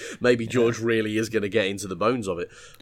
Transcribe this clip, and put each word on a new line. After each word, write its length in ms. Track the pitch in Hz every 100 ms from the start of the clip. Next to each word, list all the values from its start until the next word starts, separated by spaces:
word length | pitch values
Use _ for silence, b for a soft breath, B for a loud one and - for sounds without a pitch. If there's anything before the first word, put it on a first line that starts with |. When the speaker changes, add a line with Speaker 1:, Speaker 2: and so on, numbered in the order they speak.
| B B
Speaker 1:
Maybe 240 | 123 120
Speaker 2:
Yeah. 60 | 110
Speaker 1:
George 280 | 123 117 113
really 400 | 117 113 107 107
is 100 | 107
gonna 200 | 110 101
get 180 | 107 98
into 220 | 101 98
the 80 | 87
bones 320 | 107 127 95
of 100 | 85
it. 120 | - B B B